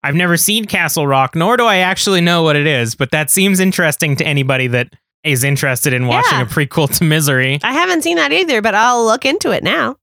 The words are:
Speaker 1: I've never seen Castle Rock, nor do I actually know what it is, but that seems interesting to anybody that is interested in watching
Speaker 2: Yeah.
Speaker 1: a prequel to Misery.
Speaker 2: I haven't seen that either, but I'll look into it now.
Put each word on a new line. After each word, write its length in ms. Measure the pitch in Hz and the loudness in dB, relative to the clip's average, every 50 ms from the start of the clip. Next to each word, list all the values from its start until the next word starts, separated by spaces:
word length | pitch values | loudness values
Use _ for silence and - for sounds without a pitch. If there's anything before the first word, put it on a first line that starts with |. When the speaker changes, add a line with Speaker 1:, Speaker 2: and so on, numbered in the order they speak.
Speaker 1:
I've 120 | - 139 143 | -2 -2 0
never 220 | 170 180 175 170 | 0 0 0 0
seen 280 | 165 - - 214 226 214 | 0 0 -2 -2 -2 -4
Castle 400 | 202 - 190 175 151 - 165 147 | -4 -2 -2 -2 -2 -2 -2 0
Rock, 280 | 139 139 135 135 127 - | 2 2 2 2 0 0
nor 220 | 165 165 202 240 | -2 0 0 2
do 80 | 240 240 | 2 2
I 140 | 233 202 185 | 2 2 2
actually 420 | 185 180 185 - - 208 190 175 | 2 0 0 -2 0 0 0 2
know 220 | 170 170 175 170 | 2 2 2 2
what 140 | 165 156 147 | 2 2 2
it 100 | 147 147 | 2 2
is, 280 | 156 147 127 117 110 - | 0 0 0 -2 -4 -2
but 160 | _ 139 123 | _ -4 -2
that 180 | - 156 156 139 | -2 -2 -2 -2
seems 300 | - 196 190 196 196 180 | 0 0 2 2 2 2
interesting 560 | 185 190 185 - 175 156 143 - 165 156 139 | 2 0 0 0 0 0 0 0 -2 -2 0
to 100 | - - | -2 -2
anybody 400 | 156 147 139 135 131 135 131 131 123 | -2 0 0 0 0 0 0 0 0
that 240 | 120 123 123 - - - _ _ _ _ - | 0 -2 -2 -4 -8 -20 _ _ _ _ -2
is 180 | 156 143 123 127 | -2 0 0 0
interested 480 | 139 143 135 - 139 127 123 - 143 | 0 0 0 0 -2 -2 -2 -2 -2
in 140 | 127 123 127 | 0 0 0
watching 320 | 123 120 - 494 453 330 135 | 0 0 2 2 2 0 0
Speaker 2:
Yeah. 60 | 127 | -2
Speaker 1:
a 20 | |
prequel 460 | 113 - 165 147 135 - - 151 139 - - | -2 -2 -2 -2 0 0 0 0 0 0 0
to 60 | 175 | 0
Misery. 540 | 156 156 160 151 143 139 131 127 131 135 147 | 2 2 2 2 0 0 2 0 0 -2 -2
Speaker 2:
I 100 | - 226 | -2 -2
haven't 300 | 262 302 349 370 359 320 | 0 0 0 0 0 0
seen 140 | 302 339 349 | 0 -2 -2
that 160 | 339 311 285 | 0 0 0
either, 300 | 302 339 381 330 269 220 | 0 0 0 0 0 0
but 120 | 208 226 190 | 0 0 0
I'll 300 | 208 226 247 247 240 233 | 2 2 2 2 2 2
look 200 | 220 220 262 - | 2 0 0 0
into 260 | 262 294 415 - - | -2 -2 0 -2 -2
it 120 | 196 - - | -2 0 0
now. 320 | 170 240 330 262 226 269 _ | -2 -2 0 -2 -4 -6 _